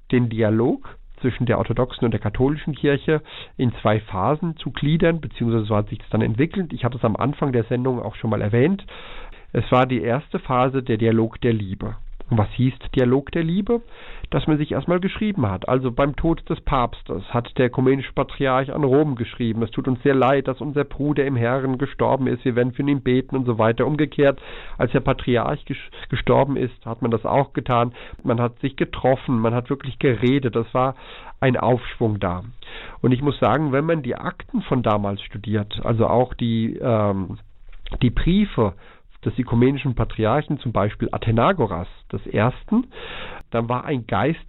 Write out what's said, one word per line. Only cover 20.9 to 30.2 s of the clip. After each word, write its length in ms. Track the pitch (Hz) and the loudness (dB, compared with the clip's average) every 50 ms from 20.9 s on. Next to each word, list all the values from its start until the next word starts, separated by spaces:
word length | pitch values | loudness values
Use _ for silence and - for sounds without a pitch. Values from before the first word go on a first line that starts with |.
| - - 139 147 147 143 135 | -4 -4 -2 0 0 0 0
im 100 | 143 139 | 0 0
Herrn 420 | 117 117 117 131 135 131 131 131 | 0 2 2 0 0 0 -2 -2
gestorben 520 | 123 139 131 - - 117 113 131 135 131 123 | -2 -4 -4 -2 0 2 2 2 2 2 0
ist. 160 | 123 120 - | 0 0 0
Wir 100 | 135 113 | 0 2
werden 180 | 120 123 127 120 | 2 2 2 0
für 100 | - 143 | -2 0
ihn 200 | 143 143 135 - | 0 0 0 2
beten“, 320 | 127 127 131 131 - 135 | 2 2 2 0 0 -2
und 120 | 135 127 | -2 0
so 120 | 123 113 107 | 0 2 4
weiter. 260 | 110 113 117 120 123 | 4 4 4 2 2
Umgekehrt, 560 | 131 151 147 156 143 - - 143 139 135 - - - - - - - - - | 0 2 0 0 0 2 2 4 4 2 2 -4 -14 -14 -14 -12 -10 -4 -2
als 140 | 127 120 - | 0 2 2
der 80 | 135 | 2
Patriarch 640 | - 135 131 - - 135 120 113 113 139 147 - - | 2 0 -2 0 0 2 2 2 2 0 -4 -4 -6
ges-, 240 | - 139 - - - - - - - | -8 -10 -10 -10 -14 -16 -16 -10 -6
gestorben 480 | - 107 - - 123 123 135 139 135 | -4 -2 2 4 4 4 4 2 0
ist, 300 | 127 127 117 - - - | -2 -2 -4 -6 -8 -10
hat 160 | 120 113 - 131 | -10 -6 -4 -2
man 80 | 117 | 0
das 160 | 113 - - | 0 0 0
auch 260 | - 104 135 139 - - | 2 2 2 2 0 -2
getan. 400 | 143 123 - 123 117 120 123 120 - - - - - - | -4 -2 2 2 2 2 2 -2 -8 -16 -16 -16 -6 -2
Man 180 | 127 117 117 | 0 0 2
hat 200 | 120 120 120 - | 0 -2 -2 -4
sich 160 | - 131 - | -6 -4 -2
getroffen, 640 | - 170 - - - - 127 135 131 - - 131 113 | -2 -4 -4 -2 0 2 2 2 2 2 0 0 2
man 120 | 113 113 120 | 2 2 0
hat 160 | 123 123 - | 0 0 -2
wirklich 300 | 143 131 - 131 117 - | -4 -6 -6 -8 -4 0
geredet. 560 | - 139 120 104 | 2 2 2 4